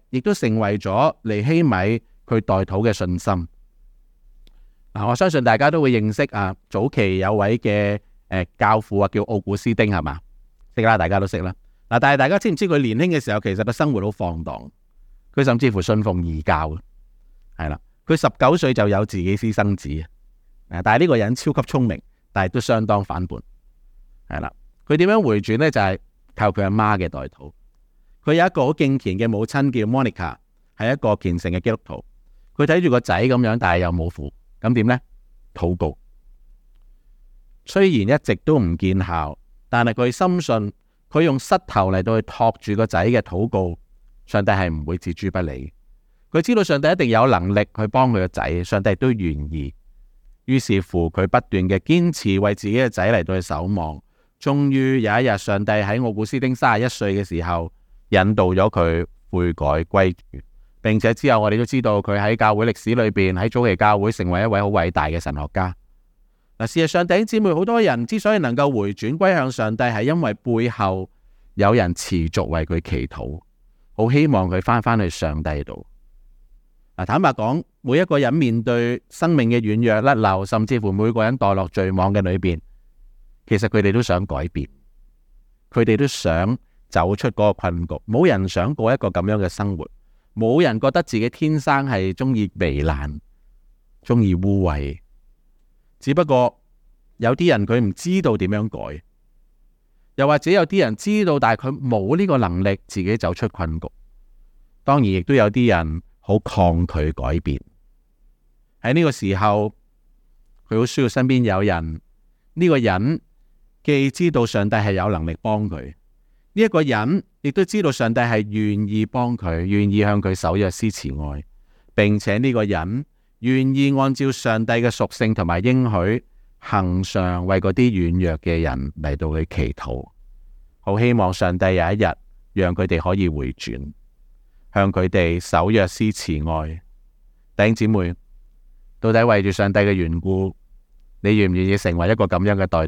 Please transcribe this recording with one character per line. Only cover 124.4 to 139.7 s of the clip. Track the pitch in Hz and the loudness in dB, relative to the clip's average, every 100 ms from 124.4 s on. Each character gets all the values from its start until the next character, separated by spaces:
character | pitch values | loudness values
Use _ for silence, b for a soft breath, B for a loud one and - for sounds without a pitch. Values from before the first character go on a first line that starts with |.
| 120 110 113 | -2 -2 0
帝 | |
嘅 | 117 117 | 0 0
屬 | - 113 - | 0 -4 0
性 | 110 | 0
同 | 107 85 | 0 0
埋 | 85 | 0
應 | 117 127 123 | 2 2 2
許， | 98 92 123 - - - _ | 2 0 -2 -6 -20 -20 _
恒 | - 104 92 90 | -4 0 0 0
常 | 92 98 90 87 90 | -2 -2 -2 -2 0
為 | 95 | 0
嗰 | 95 | 0
啲 | 92 123 | 2 2
軟 | 98 85 90 90 | 2 0 2 0
弱 | 78 | -2
嘅 | 85 82 | -2 -2
人 | 78 65 69 78 | -2 -4 -6 -6
嚟 | 76 71 | -6 -4
到 | 80 80 | -4 -4
去 | 80 | -4
祈 | - 58 | -4 -6
禱。 | - 69 62 - _ - - - - - _ | -6 -10 -10 -12 _ -20 -20 -20 -20 -20 _
好 | - 104 | -4 -2
希 | 123 | 0
望 | 117 90 | 0 0
上 | 90 92 90 | 0 -2 0
帝 | 95 92 | 0 0
有 | 85 | 0
一 | 104 | 0
日 | 92 - - - _ | -2 -4 -14 -20 _
讓 | 98 90 | -2 -2
佢 | 87 92 | 0 -2
哋 | 82 | -2
可 | 90 | 0
以 | 98 90 | 0 0
回 | 73 64 | -2 -6
轉， | - - 60 69 - - _ - - _ _ - | -8 -10 -10 -12 -16 -20 _ -20 -20 _ _ -4
向 | 104 98 | 0 2
佢 | 92 92 | 2 0
哋 | 95 85 87 | 2 0 0
守 | - 82 92 | 0 0 2
約 | 110 90 | 2 2
施 | - 107 | 0 -2
慈 | - - | -2 -4
愛。 | 76 80 80 78 82 - - _ _ - _ _ - | -4 -2 -4 -6 -10 -16 -20 _ _ -20 _ _ 0
弟 | 107 | 2
兄 | 113 | 2
姊 | 110 | 2
妹， | 104 87 85 _ - - _ - - - - | 0 0 -6 _ -20 -20 _ -20 -20 -20 -6
到 | 113 | 0
底 | 113 | 2
為 | 120 104 | 4 4
住 | 98 | 2
上 | 92 98 | 0 0